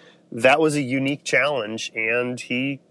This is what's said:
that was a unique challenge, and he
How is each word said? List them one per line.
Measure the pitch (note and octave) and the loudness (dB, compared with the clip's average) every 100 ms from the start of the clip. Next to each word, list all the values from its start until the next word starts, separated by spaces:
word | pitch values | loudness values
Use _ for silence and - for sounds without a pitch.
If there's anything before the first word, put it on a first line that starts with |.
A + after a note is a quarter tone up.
| - - _ | -20 -20 _
that | A#2 B2+ D3 | 0 4 4
was | D#3 D3 | 4 0
a | |
unique | B2+ C3+ C3+ D3 | -2 -2 -2 -2
challenge, | - C3+ C#3 C#3 G#2+ A2+ - | 0 2 2 0 -4 -6 -8
and | A2+ A2+ A#2+ B2 B2 | -4 -2 0 -2 -6
he | - B2 C3+ C3+ - | -4 -4 -2 -6 -12